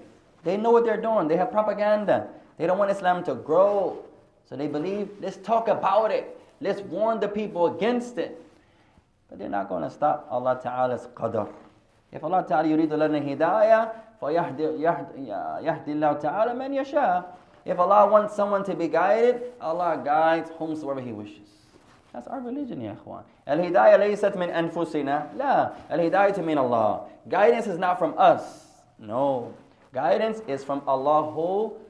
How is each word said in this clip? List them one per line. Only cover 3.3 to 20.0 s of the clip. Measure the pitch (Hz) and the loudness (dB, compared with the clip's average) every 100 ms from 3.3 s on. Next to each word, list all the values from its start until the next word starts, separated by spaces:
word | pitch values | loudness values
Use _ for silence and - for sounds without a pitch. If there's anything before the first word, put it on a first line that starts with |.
| 120 | -6
grow. | 117 170 202 202 175 - - - _ _ _ | 0 4 4 2 -2 -6 -14 -20 _ _ _
So | 127 | -8
they | 147 | -6
believe, | 151 175 202 196 - | -4 -4 -4 -6 -8
"Let's | 180 190 | -10 -10
talk | - 226 220 | -2 0 0
about | 180 190 202 214 | 0 2 2 2
it. | 185 - - - _ | 0 -4 -14 -20 _
Let's | 170 196 | -6 -6
warn | 190 175 220 220 | -6 -4 -2 0
the | 202 | -2
people | 214 202 170 165 | -4 -6 0 0
against | - 214 247 - - | 0 -2 -2 -4 -6
it." | 147 - - _ _ _ _ _ _ _ _ | -8 -10 -20 _ _ _ _ _ _ _ _
But | - | -14
they're | - | -6
not | 101 - | -6 -4
gonna | 170 147 | -6 -6
stop | - 147 151 - | -2 0 0 -4
Allah | 123 127 127 | -2 0 -2
Ta'ala's | 123 123 127 117 - - | -2 -2 -2 -2 -8 -6
qadar. | 117 110 101 - - _ _ _ _ | -4 -2 -4 -10 -20 _ _ _ _
If | - | -10
Allah | 151 185 - | -2 -2 2
Ta'ala | 165 156 | 2 2
يريد | 156 160 | 2 2
لنا | 151 156 151 | 2 0 0
هداية، | 139 135 160 214 214 220 226 - - - | -2 0 2 4 6 4 2 -6 -18 -10
فيهدي-، | 139 170 165 135 156 131 | -2 -2 -2 -2 -4 0
يهد-، | 160 165 - 135 131 95 78 78 | 0 0 -6 -12 -10 -8 -6 -4
يهدي | 139 151 147 | -4 -4 -6
الله | 151 151 | 0 0
تعالى | 147 151 190 233 | 0 -2 0 0
من | 240 269 | -2 -4
يشاء. | 277 269 302 214 180 175 - - - | -4 -2 0 2 0 -4 -14 -20 -12
If | - 175 | -4 0
Allah | 180 208 202 | 6 6 8
wants | 214 208 - | 6 4 0
someone | 202 196 190 | 0 0 -2
to | 165 | -2
be | 165 | 0
guided, | 160 185 220 240 247 - - | 2 4 4 4 2 -6 -8
Allah | 160 170 175 156 | -6 -2 -2 -2